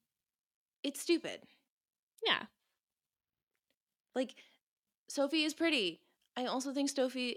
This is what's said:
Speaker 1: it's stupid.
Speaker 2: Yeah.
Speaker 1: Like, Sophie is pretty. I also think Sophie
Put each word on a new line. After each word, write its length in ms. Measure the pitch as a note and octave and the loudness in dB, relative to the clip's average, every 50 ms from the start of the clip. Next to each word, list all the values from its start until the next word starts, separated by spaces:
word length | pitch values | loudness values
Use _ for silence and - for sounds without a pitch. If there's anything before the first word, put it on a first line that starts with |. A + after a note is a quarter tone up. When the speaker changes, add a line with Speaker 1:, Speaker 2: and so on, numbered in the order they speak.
| _ _ _ _ _ _ _ _ _ _ _ _ _ _ _ _ | _ _ _ _ _ _ _ _ _ _ _ _ _ _ _ _
Speaker 1:
it's 180 | - C#4+ C#4 - | -6 -6 -6 -4
stupid. 420 | - - E4+ D#4 - C#3+ F2+ - - - _ _ _ _ _ _ _ _ _ _ _ _ _ - A4+ | 0 0 0 0 0 -6 -10 -10 -16 -20 _ _ _ _ _ _ _ _ _ _ _ _ _ -4 0
Speaker 2:
Yeah. 200 | G4 - - - - _ _ _ _ _ _ _ _ _ _ _ _ _ _ _ _ _ _ _ _ _ _ _ _ _ _ _ _ _ _ _ _ - | 0 0 0 -2 -8 _ _ _ _ _ _ _ _ _ _ _ _ _ _ _ _ _ _ _ _ _ _ _ _ _ _ _ _ _ _ _ _ -2
Speaker 1:
Like, 220 | B3 C4+ - - - - - _ _ _ _ _ _ _ _ _ _ _ - | -2 -2 -2 -6 -20 -20 -20 _ _ _ _ _ _ _ _ _ _ _ -8
Sophie 360 | - C#4+ C#4 C#4 D#4 D#4+ D4+ | 0 0 0 2 4 2 2
is 100 | D#4 D4+ | 2 0
pretty. 480 | - E4 E4 D4+ B3+ G3 E3+ E3 - _ _ _ _ _ _ - | 2 2 2 4 2 0 0 -4 -6 _ _ _ _ _ _ -6
I 100 | B3 B3+ | -4 -2
also 260 | A3+ A3+ C4 B3+ C#4 | -2 -2 -2 -2 -2
think 180 | B3+ C#4+ C#4 C#4 | 0 0 0 0
Sophie 400 | C#4 C#4 B3+ B3+ B3 C4 B3 A#3+ - | 2 2 0 0 0 -2 -2 -2 -4